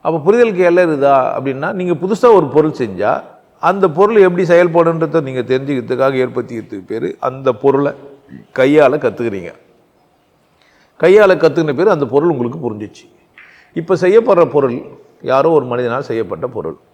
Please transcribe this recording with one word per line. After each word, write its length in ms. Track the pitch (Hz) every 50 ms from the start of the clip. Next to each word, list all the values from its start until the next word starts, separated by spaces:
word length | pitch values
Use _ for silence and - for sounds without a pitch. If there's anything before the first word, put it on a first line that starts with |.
| _
அப்ப 140 | 160 160 165 139
புரிதலுக்கு 380 | 175 214 240 240 226 202 175 185 175
எல்லை 140 | 175 175 180
இருக்குதா 320 | 165 156 139 139 143 139 135 127 - -
அப்படின்னா, 320 | - 127 135 131 131 147 180 220 190
நீங்க 160 | 180 180 175 - 175
புதுசா 260 | 185 220 - - 247 226
ஒரு 100 | 190 160 139 -
பொருள் 260 | 151 151 156 151 - 131
செஞ்சா, 280 | 107 95 87 101 107 73 67 - - - - _ _ _ _ -
அந்த 220 | 160 185 196 190 185 147
பொருள் 220 | 156 196 208 233 214 190
எப்படி 180 | 185 175 175 185 160
செயல்படுன்றதை 680 | 175 170 180 175 160 170 165 165 165 165 165 156 143 165 147
நீங்க 160 | 135 131 127 120
தெரிஞ்சுக்கிறதுக்காக 800 | 113 127 131 139 139 147 127 113 - 127 123 135 135 139 131 127
ஏற்படுத்திக்கிறதுக்கு 640 | 123 120 127 117 - 117 113 107 - - 98 92 -
பேரு 180 | 107 113 - - - _ - 127
அந்த 200 | 131 135 135 135 123 110 -
பொருளை 280 | 139 131 135 143 143 - - - - - _ _ _ 67 - - _ _ 127
கையால 400 | 131 139 147 156 147 131 135 151 135
கத்துக்கிறீங்க. 480 | 120 95 - 120 117 98 95 87 82 - - _ _ _ _ _ _ _ _ _ _ _ _ _ _ _ _ _ _ _ _ _ _ _ _ _ _ _ _
கையால 340 | - 170 190 214 214 196 185 156 170
கத்துக்கின 320 | 160 135 170 160 151 135 123
பேரு 120 | 180 214 196
அந்த 120 | 156 139
பொருள் 260 | 117 113 139 151 175 160
உங்களுக்கு 260 | 131 120 120 123 165 139
புரிஞ்சிச்சு. 380 | 120 107 104 107 101 - - _ _ _ _ _ _ _ _ - _ _ _ _ _ _
இப்ப 200 | 170 165 165 190 160 185
செய்யப்படுற 400 | 180 196 226 226 254 196 175 170 135 -
பொருள் 220 | 147 139 127 117 - - - - - - _ _ _ - 127
யாரோ 200 | 127 135 139 165 165 151
ஒரு 80 | 131 127 120
மனிதனால் 360 | 123 123 117 117 135 135 -
செய்யப்பட்ட 400 | 117 113 110 90 95 80 - 127 123
பொருள். 240 | 110 80 80 76 _ _ _